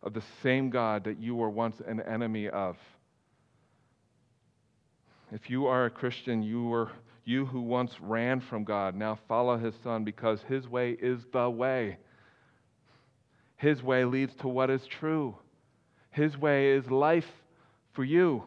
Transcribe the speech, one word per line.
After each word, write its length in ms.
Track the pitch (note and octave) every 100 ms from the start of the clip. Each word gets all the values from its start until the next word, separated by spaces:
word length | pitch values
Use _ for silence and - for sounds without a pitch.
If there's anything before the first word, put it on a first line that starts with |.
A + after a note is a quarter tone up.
of 100 | F#2
the 100 | G#2+ G#2+ -
same 260 | C3 B2+ C3+
God 340 | B2 A#2 G#2+ G2+
that 120 | G#2+
you 160 | A2+ A#2+
were 140 | A2
once 320 | G#2 A#2 A2 -
an 140 | A2
enemy 480 | - A2+ A#2 A2 G#2
of. 280 | - F#2+ F2+ - _ _ _ _ _ _ _ _ _ _ _ _ _ _ _ _ _ _ _ _ _ _ _ _
If 180 | G#2+ -
you 160 | B2+ C3+
are 200 | B2+ B2
a 40 |
Christian, 540 | A#2 B2+ A#2+ - A#2
you 220 | G#2+ A#2 A#2
were, 260 | A#2 A2+ - - -
you 220 | - B2+ C3+
who 160 | B2+
once 380 | A#2 B2 B2 -
ran 400 | F#2+ A2 A#2+ C3
from 220 | B2 A2+
God, 320 | G#2+ G#2 F#2+ F#2
now 220 | G#2+ G#2+ _
follow 300 | A2+ B2 A#2
His 180 | A2+ A2
Son 200 | B2+ A2+
because 380 | G#2+ G#2 A2+ G#2+ -
His 200 | C3+ B2+
way 240 | B2 B2
is 300 | A#2 B2 B2 A#2
the 180 | C3 B2
way. 480 | A#2 B2+ C3 A2 F2 - _ _ _ _ _ _ _ _ _ _ _ _ _ _ _
His 260 | D3 C#3+
way 220 | B2+ B2+
leads 320 | B2+ C3 C3+ -
to 140 | C3+
what 200 | B2+ C3
is 160 | C3+ -
true. 520 | - D#3 D#3+ C#3 G2 _ _ _ _ _ _ _
His 260 | - D#3 C#3+
way 340 | D3+ C#3+ C#3
is 200 | C3+ A#2+
life 400 | C3 D3 E3+ D#3+ - _ _ _ _ _
for 100 | -
you. 400 | C3 E3 F3+ B2+